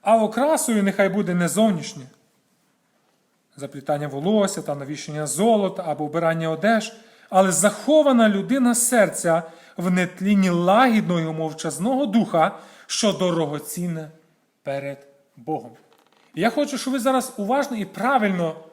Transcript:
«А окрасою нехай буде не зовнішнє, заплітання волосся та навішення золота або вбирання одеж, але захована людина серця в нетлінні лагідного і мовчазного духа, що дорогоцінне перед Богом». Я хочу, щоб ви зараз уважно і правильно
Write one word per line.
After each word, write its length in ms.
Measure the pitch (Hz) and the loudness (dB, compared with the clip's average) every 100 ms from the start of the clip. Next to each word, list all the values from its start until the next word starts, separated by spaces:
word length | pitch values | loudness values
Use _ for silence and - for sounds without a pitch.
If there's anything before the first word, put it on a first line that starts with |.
«А 160 | 196 226 | 4 2
окрасою 640 | 214 233 285 311 254 214 | 2 0 0 0 0 0
нехай 260 | 196 190 196 | 0 2 0
буде 240 | 202 185 | 0 -2
не 140 | 175 170 | -2 0
зовнішнє, 580 | 185 220 170 - 147 131 _ _ _ _ _ _ _ _ _ _ _ _ _ _ - | 2 2 2 -6 -14 -18 _ _ _ _ _ _ _ _ _ _ _ _ _ _ -16
заплітання 520 | 139 143 131 147 147 | -14 -12 -4 -4 -4
волосся 540 | 139 165 214 196 185 | -4 0 2 2 -2
та 140 | 151 143 | -8 -8
навішення 520 | 135 147 - 151 151 | -8 -12 -10 -8 -6
золота 560 | 147 220 220 190 190 175 | 0 2 4 2 -4 -6
або 180 | 147 151 | -6 -4
вбирання 440 | 160 165 165 160 | -2 0 0 -4
одеж, 440 | 160 196 226 214 - - _ _ | -2 0 0 -2 -16 -20 _ _
але 220 | 190 190 | 4 4
захована 800 | 160 202 208 - 311 285 247 220 | 4 0 0 4 4 6 6 4
людина 460 | 196 190 269 240 233 | 2 0 2 2 2
серця 680 | - 240 180 - 175 165 165 - - - | 2 2 2 2 0 0 -2 -20 -18 -6
в 140 | 180 | 0
нетлінні 580 | 180 175 - 190 202 190 | 0 0 -2 2 4 4
лагідного 720 | 175 175 208 254 220 165 175 | 2 4 4 6 2 0 -2
і 60 | 160 | -2
мовчазного 800 | 160 160 156 160 156 202 262 269 | -4 -6 -6 -8 -4 -2 -2 0
духа, 540 | 220 185 165 175 - - - - | 0 2 2 2 0 -20 -20 -10
що 260 | - 214 | -2 -2
дорогоцінне 1000 | 156 180 170 151 147 - - 175 160 156 _ _ _ _ _ | 0 -2 0 -2 -6 -10 -8 -6 -8 -12 _ _ _ _ _
перед 440 | - 139 139 139 - _ _ - | -10 -8 -8 -12 -18 _ _ -18
Богом». 360 | 120 151 117 117 _ _ _ _ _ - | -8 -8 -8 -20 _ _ _ _ _ -2
Я 140 | 214 | 0
хочу, 280 | 294 294 269 | 0 -4 -4
щоб 160 | - | -4
ви 60 | 262 | -2
зараз 340 | 240 262 254 - | 0 0 -2 -8
уважно 400 | 202 269 285 226 | -2 -2 -2 -6
і 80 | 190 | -8
правильно 680 | - 240 269 208 180 165 160 - | -4 0 2 0 0 -4 -6 -18